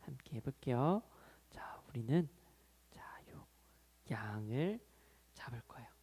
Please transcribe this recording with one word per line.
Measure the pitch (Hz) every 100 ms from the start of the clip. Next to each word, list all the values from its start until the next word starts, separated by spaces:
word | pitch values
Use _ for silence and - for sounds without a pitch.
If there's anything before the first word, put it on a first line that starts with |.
함께 | - 135 - 117
해볼게요. | - - - 120 143 196 - - - - -
자, | - - - -
우리는, | - 113 156 156 - - - - - -
자, | - - - -
요 | - - - - - - - -
양을 | 107 107 107 107 120 170 226 - - - - -
잡을 | - - 120 -
거예요. | - 117 -